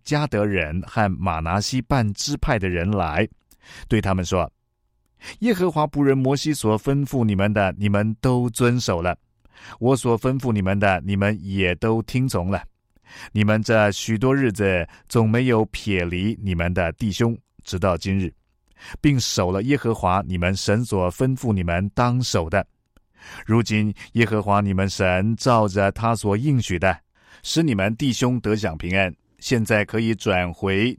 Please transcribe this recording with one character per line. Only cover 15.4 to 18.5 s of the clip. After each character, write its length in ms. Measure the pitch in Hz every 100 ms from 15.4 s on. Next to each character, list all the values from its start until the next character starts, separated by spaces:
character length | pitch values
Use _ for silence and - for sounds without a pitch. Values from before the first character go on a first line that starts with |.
| 127
有 180 | 110 107
撇 380 | - 107 92
离 340 | 87 90 104 -
你 120 | 98
们 200 | 85 85
的 180 | 92 82
弟 180 | - 110
兄， 240 | 92 117 117 _ _
直 160 | - 90
到 180 | 95 85
今 220 | 95 98
日， 120 | 87 - _